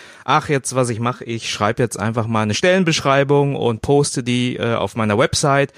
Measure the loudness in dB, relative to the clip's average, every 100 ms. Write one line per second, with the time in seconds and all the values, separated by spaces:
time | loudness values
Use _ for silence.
0 | -20 -10 0 0 2 -2 -2 -2 -2 -2
1 | -4 -4 -8 -8 -6 -2 -2 0 -2 -2
2 | -4 -2 -2 0 0 0 2 2 2 0
3 | 2 2 4 2 2 0 -2 -2 2 2
4 | 2 -2 -2 0 -2 -2 -2 -2 -2 -2
5 | 0 2 0 0 2 2 0